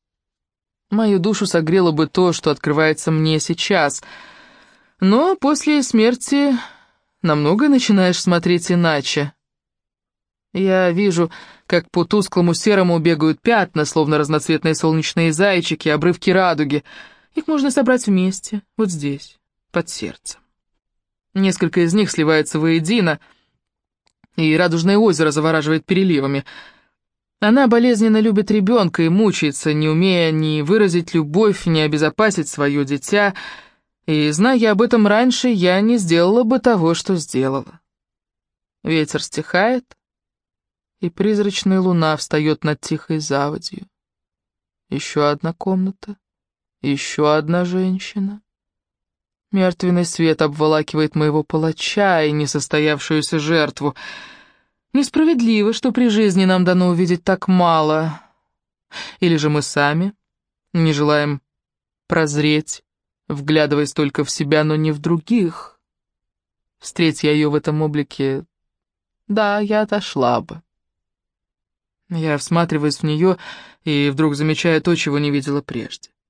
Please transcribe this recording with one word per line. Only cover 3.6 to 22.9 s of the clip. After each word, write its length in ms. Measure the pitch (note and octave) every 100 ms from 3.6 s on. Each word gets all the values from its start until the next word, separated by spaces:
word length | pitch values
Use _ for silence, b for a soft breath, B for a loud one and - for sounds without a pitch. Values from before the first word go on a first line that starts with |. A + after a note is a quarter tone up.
| - F#3 C#3+ - B B B B B B B B B B
Но 380 | F#3+ A3+ F4 F#4
после 460 | C#4 D4 D4+ D4
смерти 760 | B3+ A3+ A#3 B3 - C#4+ C#4+ A#3+ B B B B _ -
на 140 | E3+
многое 340 | D3 D3 G#3+ D4
начинаешь 520 | C4 - G3 F#3 F3
смотреть 520 | F3+ F3 F3+ F3 E3+
иначе. 640 | F3 E3 D3 C3 D3+ C#3+ _ _ _ _ _ _ _ _ _ _ _ _
Я 360 | F#3+ F#3+ F#3 F3+
вижу, 400 | E3+ G3+ E3+ E3 B B B -
как 240 | F3 -
по 160 | F3 E3
тусклому 480 | G#3+ F#3+ F3+ F3
серому 440 | E3 G#3+ G3+ F3+ E3+
бегают 440 | E3 D#3 D#3 D3
пятна, 420 | A#3 A3+ F3 D#3+
словно 320 | D3 D#3+ D3+ D3+
разноцветные 580 | D3 D#3 - D#3 D#3+
солнечные 600 | D#3 E3 D#3+ - E3+ E3
зайчики, 560 | D#3 G3+ F#3 E3 D#3 D#3+
обрывки 400 | D3+ E3+ E3+ -
радуги. 520 | F#3 F3+ D3+ C#3+ D3 B B B B B
Их 120 | D#4+ D#4
можно 240 | D4+ C4+
собрать 360 | C#4 B3 B3+ G#3
вместе, 560 | F#3 F#3 F#3+ - G#3 _ -
вот 120 | G#3+
здесь, 480 | D#3+ C#3+ C#3 - _ _ _ _
под 200 | F3 -
сердцем. 500 | - F#2+ - - - _ _ _ _ _ _ _ _ _
Несколько 460 | F#3+ F#3+ F3 E3+ F3+
из 120 | E3+
них 180 | G#3 G3
сливаются 480 | - D#3 D#3 D3+ D#3
воедино, 600 | E3 E3 D#3+